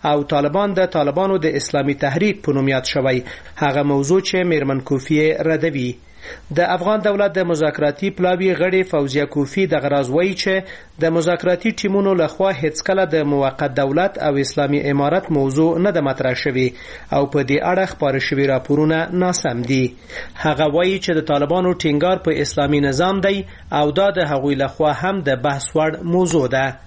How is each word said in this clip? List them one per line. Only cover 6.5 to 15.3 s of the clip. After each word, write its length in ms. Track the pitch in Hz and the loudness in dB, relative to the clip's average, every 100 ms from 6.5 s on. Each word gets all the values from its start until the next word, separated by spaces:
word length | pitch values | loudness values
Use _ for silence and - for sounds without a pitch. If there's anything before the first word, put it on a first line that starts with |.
| 151 | 0
د 40 | 175 | 0
افغان 280 | 180 180 214 | 0 0 0
دولت 280 | 208 202 202 | 0 2 0
د 120 | 185 175 | 0 0
مذاکراتي 600 | 160 151 147 147 143 196 185 | 0 0 2 -2 0 -4 0
پلاوي 340 | 180 180 185 | 0 2 0
غړي 360 | 175 180 185 185 | 2 2 2 0
فوزیه 340 | 156 143 139 143 | 0 0 0 -2
کوفی 280 | 147 139 196 190 | -2 -2 0 2
دغه 220 | 151 139 | 2 2
راز 180 | 143 127 | 0 2
وایي 240 | 147 190 | 0 0
چې 680 | 190 196 190 190 - - - | 0 0 -2 -4 -18 -20 -2
د 100 | 165 | 0
مذاکراتي 560 | 165 165 170 175 180 220 | 2 2 0 0 0 0
ټیمونو 420 | 214 202 196 196 | -2 0 2 2
لخوا 360 | 185 156 - 190 143 | 2 0 0 0 0
هیڅکله 480 | 151 156 - 185 180 | -2 -2 0 0 2
د 100 | 156 147 | 2 2
موقت 420 | 143 135 - 143 131 | 2 0 0 -2 0
دولت 420 | 135 147 196 - | 0 2 0 0
او 180 | 151 139 | 0 0
اسلامي 380 | 139 - 143 147 139 | 0 0 0 0 2
امارت 400 | 143 143 170 - | 0 2 0 0